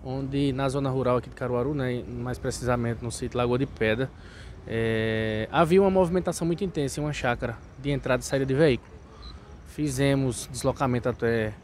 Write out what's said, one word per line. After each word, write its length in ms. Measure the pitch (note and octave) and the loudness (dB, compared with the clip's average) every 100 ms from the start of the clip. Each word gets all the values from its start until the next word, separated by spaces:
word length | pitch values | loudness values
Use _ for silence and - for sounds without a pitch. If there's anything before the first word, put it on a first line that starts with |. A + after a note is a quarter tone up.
onde 480 | C3 C3 C3+ C#3 C#3+ | -6 -6 -2 2 2
na 120 | C3 C#3 | 2 0
zona 220 | C#3 C3+ | 0 0
rural 300 | C3 B2 B2 | 2 2 2
aqui 100 | A#2+ | 0
de 60 | |
Caruaru, 400 | - B2+ B2 B2+ | -6 -2 0 0
né, 280 | D3 B2+ B2 G#2 | -2 -2 -4 -6
mais 300 | A#2+ A#2+ A#2+ | -8 -6 -4
precisamente 680 | C3 - B2 B2 A#2 A2+ | -4 -2 0 0 0 -2
no 80 | A#2+ | -6
sítio 240 | - B2 B2 | -6 -4 0
Lagoa 220 | A#2+ B2 | 2 2
de 80 | C3 | 0
Pedra, 440 | - A2 A2 C3+ - - - - - - | 0 2 2 -2 -6 -20 -18 -16 -16 -6
eh, 800 | A2+ A2+ A2+ A2 A2 A2 A2 A2 | -2 0 0 0 0 0 -2 0
havia 260 | C#3 E3 F#3+ | 2 6 6
uma 120 | G3 | 6
movimentação 560 | F#3+ F3 F#3 F3 E3 E3+ | 4 4 2 -2 -2 -2
muito 180 | E3 | -2
intensa 340 | G3 D#3+ C#3 - | -2 -2 -4 -2
em 60 | |
uma 80 | D3+ | -4
chácara 460 | C#3+ B2+ A#2+ A#2+ A2+ - - | -2 0 0 -4 -8 -14 -8
de 120 | C#3 | -4
entrada 320 | C#3 C3 B2+ | -2 0 0
e 20 | |
saída 220 | - C3+ C3+ | 2 0 2
de 80 | |
veículo. 360 | C3+ D#3+ A#2+ - - - - - - - - - | 4 4 4 -2 -20 -20 -18 -18 -18 -18 -20 -14
Fizemos 840 | - D3 B2+ C#3 C#3 C3 A#2 - | -4 -2 2 4 4 2 -2 -8
deslocamento 560 | B2+ C3+ A#2 C3+ B2 B2 | -2 -2 0 2 2 0
até 420 | A#2 A#2 A#2 A2 G2 | 0 0 2 0 -4